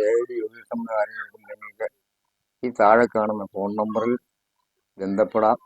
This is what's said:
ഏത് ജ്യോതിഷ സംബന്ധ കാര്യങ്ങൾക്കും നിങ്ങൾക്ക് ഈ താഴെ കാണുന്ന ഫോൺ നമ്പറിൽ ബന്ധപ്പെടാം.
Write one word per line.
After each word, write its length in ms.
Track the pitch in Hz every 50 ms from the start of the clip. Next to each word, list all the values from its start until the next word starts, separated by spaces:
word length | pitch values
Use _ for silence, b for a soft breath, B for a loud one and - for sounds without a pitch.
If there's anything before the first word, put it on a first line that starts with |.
| 104
ഏത് 280 | 107 117 120 120 123 123
ജ്യോതിഷ 300 | 117 110 110 117 117 110
സംബന്ധ 280 | _ - - 117 117
കാര്യങ്ങൾക്കും 500 | 110 214 208 - - - - - _ _
നിങ്ങൾക്ക് 460 | _ - - - - 107 - _ 110 - - _ _ _ _ _ _ _ _ _ _ _ _ _ -
ഈ 60 | 123 123 -
താഴെ 260 | 107 101 113 117 120
കാണുന്ന 400 | - - 113 107 107 107 107 98
ഫോൺ 240 | - - 98 98 101 104
നമ്പറിൽ 380 | 107 107 107 107 113 110 120 123 123 - _ _ _ _ _ _ _ _ _ _ _ _ _ _ 98
ബന്ധപ്പെടാം. 600 | 98 98 98 101 107 - - 110 107 107 123 - -